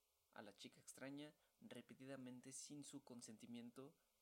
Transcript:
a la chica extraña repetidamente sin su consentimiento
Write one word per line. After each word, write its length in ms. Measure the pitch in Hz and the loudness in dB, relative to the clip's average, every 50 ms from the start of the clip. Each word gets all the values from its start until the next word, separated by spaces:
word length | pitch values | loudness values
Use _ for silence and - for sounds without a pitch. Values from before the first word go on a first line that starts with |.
| - - - - - - - | -20 -20 -20 -20 -20 -4 -2
a 80 | 113 | 0
la 140 | 110 101 95 | 0 0 -2
chica 220 | - - 131 - 147 | -2 -4 -4 -4 -4
extraña 540 | - - - - 131 135 143 143 147 151 - - - - - - | -6 -6 0 2 2 4 4 4 2 0 -2 -8 -16 -20 -14 -8
repetidamente 880 | 117 110 123 123 - - 117 - 131 135 139 131 127 123 127 123 - 135 | -4 -2 0 -2 0 -2 -4 -2 0 0 2 2 2 2 0 0 0 0
sin 320 | 131 - - - 147 147 139 | 0 0 2 2 2 0 2
su 200 | - 147 135 - | 0 0 -2 0
consentimiento 920 | - 123 120 - - 110 107 123 120 120 120 117 120 - 135 131 151 - - - - - - | 0 -2 0 0 -2 -2 -2 0 2 2 2 2 0 0 -2 -4 -4 -6 -10 -20 -20 -20 -20